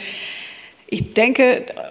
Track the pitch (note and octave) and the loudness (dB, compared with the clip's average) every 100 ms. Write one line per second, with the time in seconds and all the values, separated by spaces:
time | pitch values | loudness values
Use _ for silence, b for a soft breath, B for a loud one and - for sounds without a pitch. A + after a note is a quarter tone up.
0 | B B B B B B B B - G#3 | B B B B B B B B -6 -4
1 | - G#3+ A#3+ C4+ B3+ B3 - - - | 0 2 2 6 4 4 -2 -12 -10